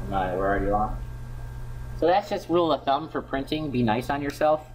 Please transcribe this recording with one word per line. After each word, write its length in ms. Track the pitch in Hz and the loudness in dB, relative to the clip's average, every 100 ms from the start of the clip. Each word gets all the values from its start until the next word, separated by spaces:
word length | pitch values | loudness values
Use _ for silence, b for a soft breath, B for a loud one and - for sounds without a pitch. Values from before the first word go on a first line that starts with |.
I'm 60 | - | -2
not, 280 | 98 92 90 | -2 0 0
we're 100 | 98 | 2
already 200 | 98 98 | 2 2
long. 300 | 104 - - - - - - - - - - - - | 2 2 -2 -6 -8 -8 -8 -8 -8 -8 -8 -8 0
So 100 | 160 | 4
that's 220 | 190 202 | 4 2
just 200 | 196 - | -6 0
rule 240 | 165 170 | 2 4
of 100 | 135 | 2
thumb 240 | - 139 156 | 2 0 0
for 140 | 147 | -6
printing. 500 | - 139 135 156 156 | -4 -4 -2 -2 0
Be 100 | 123 | 2
nice 280 | 120 107 123 | 2 2 0
on 120 | 143 | -2
yourself. 460 | 143 - 151 156 - | -2 2 4 4 0